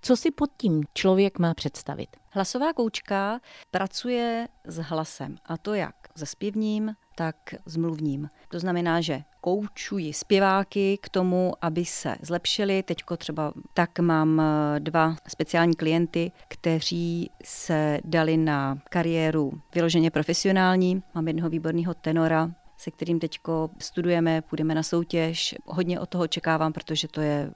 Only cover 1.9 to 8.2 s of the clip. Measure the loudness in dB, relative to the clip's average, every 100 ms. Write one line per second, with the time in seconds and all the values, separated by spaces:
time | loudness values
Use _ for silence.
1.9 | -10 -10 -14 _ -4 -2 0 -2 0 -2
2.9 | -2 -4 -2 -2 -6 -10 -20 -6 -4 -4
3.9 | -6 -4 -2 0 -2 -6 _ -12 -10 -4
4.9 | -4 -4 -8 -12 -12 -10 -8 -4 -4 -4
5.9 | -8 -20 -12 -12 -6 -4 -2 -2 -2 -4
6.9 | -8 _ -6 -6 -6 -14 -16 -8 -4 -2
7.9 | -2 -4 -4